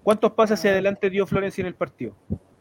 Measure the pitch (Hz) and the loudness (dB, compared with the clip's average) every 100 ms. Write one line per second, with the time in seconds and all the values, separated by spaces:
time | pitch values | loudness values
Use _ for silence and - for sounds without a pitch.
0 | - 214 220 - 220 214 208 190 190 202 | 2 2 2 2 2 2 2 2 0 0
1 | 202 190 196 196 196 - 185 175 156 _ | -2 0 -2 -2 -2 -4 -8 -6 -8 _
2 | 113 98 _ - _ _ | -12 -12 _ -12 _ _